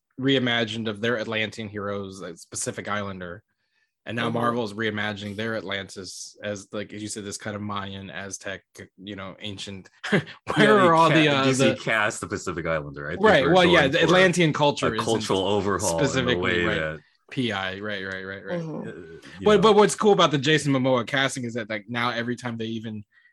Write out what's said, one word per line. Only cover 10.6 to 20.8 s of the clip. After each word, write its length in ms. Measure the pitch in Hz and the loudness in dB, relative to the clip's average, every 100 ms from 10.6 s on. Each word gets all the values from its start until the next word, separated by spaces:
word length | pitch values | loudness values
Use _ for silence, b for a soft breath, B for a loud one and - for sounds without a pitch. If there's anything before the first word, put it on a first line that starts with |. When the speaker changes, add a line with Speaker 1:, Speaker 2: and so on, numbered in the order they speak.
Speaker 3:
they 0 | 208 | 6
Speaker 1:
are 280 | 214 180 | 6 6
all 160 | 160 160 | 6 6
the, 160 | 156 151 | 6 4
Speaker 3:
ca-, 60 | 139 | 4
Speaker 1:
uh, 20 | |
Speaker 3:
D 80 | 135 | 2
C 140 | 127 135 | 4 2
Speaker 1:
the 60 | 127 | 2
Speaker 3:
cast 440 | - 113 104 117 | 0 0 0 -2
the 60 | 90 | -6
Pacific 380 | 95 - 85 82 | -6 -4 -4 -2
Islander, 420 | 80 73 71 71 | -2 -4 -10 -8
I 20 | |
think 120 | 180 | 2
Speaker 1:
Right, 200 | 214 170 | 4 6
Speaker 3:
we're 80 | 135 | 6
Speaker 1:
well, 100 | 185 180 | 6 6
yeah, 140 | 170 | 6
Speaker 3:
going 120 | 139 | 4
Speaker 1:
the 60 | 139 | 4
Speaker 3:
for 60 | |
Speaker 1:
Atlantean 480 | 165 180 190 175 160 | 4 6 6 4 2
culture 320 | 143 147 - 131 | 4 0 2 -2
Speaker 3:
a 60 | |
Speaker 1:
isn't 120 | 113 | -2
Speaker 3:
cultural 360 | 113 110 107 98 95 | 0 0 2 0 2
overhaul 520 | 104 98 95 95 85 | 2 2 0 0 0
in 40 | |
the 60 | 139 | 2
Speaker 1:
specifically, 280 | 127 123 110 | 2 0 0
Speaker 3:
way 240 | 90 87 | 2 0
Speaker 1:
right. 100 | 87 80 | 0 0
Speaker 3:
that 240 | 78 78 _ _ _ | -4 -6 _ _ _
Speaker 1:
P 220 | - 120 | -6 -4
I, 280 | 98 95 95 | -2 -6 -6
right, 260 | 104 101 95 | -8 -8 -8
right, 180 | 95 | -8
right, 200 | 95 98 - | -10 -12 -8
right. 140 | 175 | -8
Speaker 2:
Mm-hmm. 280 | 160 147 113 | -6 -10 -12
Speaker 3:
uh, 40 | |
you 280 | - 90 - B B | -14 -16 -20 B B
Speaker 1:
But, 120 | 202 208 | 4 6
Speaker 3:
know. 40 | |
Speaker 1:
but 140 | 208 208 | 8 8
what's 180 | 202 - | 6 4
cool 160 | 214 | 4
about 180 | 196 165 | 6 6
the 80 | 147 | 4
Jason 340 | 131 156 147 | 2 2 4
Momoa 340 | 135 | 2